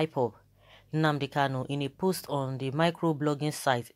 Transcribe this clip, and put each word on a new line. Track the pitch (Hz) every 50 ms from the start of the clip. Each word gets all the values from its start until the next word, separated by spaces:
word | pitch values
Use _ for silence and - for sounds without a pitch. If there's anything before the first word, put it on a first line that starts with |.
| 160
ipob, | 156 - 139 123 110 - - _ _ _ _ _ - - - _ -
Nnamdi | - 156 156 156 147 139 143 139
Kanu, | - 147 139 135 135 127 127 -
in | 139 143
a | 143 135
post | - - 190 190 180 - - -
on | 143 143 135 131 135 127
the | 135 135
microblogging | 127 151 165 170 170 - - 165 156 135 147 151 147 135 147 151
site | 147 - - 143 127 123 117 - -